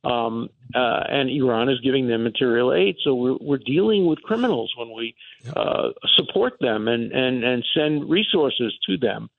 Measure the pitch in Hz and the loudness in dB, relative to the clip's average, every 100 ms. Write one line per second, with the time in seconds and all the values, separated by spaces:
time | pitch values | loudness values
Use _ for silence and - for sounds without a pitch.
0 | 135 120 117 113 117 _ - 123 123 - | 0 0 -2 -4 -8 _ -4 0 2 0
1 | - 139 131 143 131 113 123 127 131 135 | 0 -2 0 0 2 2 0 0 0 0
2 | 123 113 117 - 127 117 123 156 196 175 | 2 0 0 0 2 4 4 4 2 0
3 | 147 127 123 131 147 139 110 147 214 208 | 0 0 0 -2 -2 -4 0 0 2 4
4 | 175 151 - 226 247 139 107 123 117 113 | 2 0 -2 -2 0 0 -4 -8 -10 -8
5 | 117 - - - 120 - - - - - | -10 -10 -20 -20 -8 -2 0 0 -2 -2
6 | - - 160 - 247 - 131 107 110 117 | 0 2 2 0 0 0 -2 0 0 -2
7 | 113 - 127 127 120 123 - 165 151 151 | -2 0 0 0 0 0 0 0 0 0
8 | 147 170 214 196 139 - 117 - - 92 | 2 0 2 2 0 0 -4 -4 -4 -2
9 | 113 107 113 | -2 -2 -10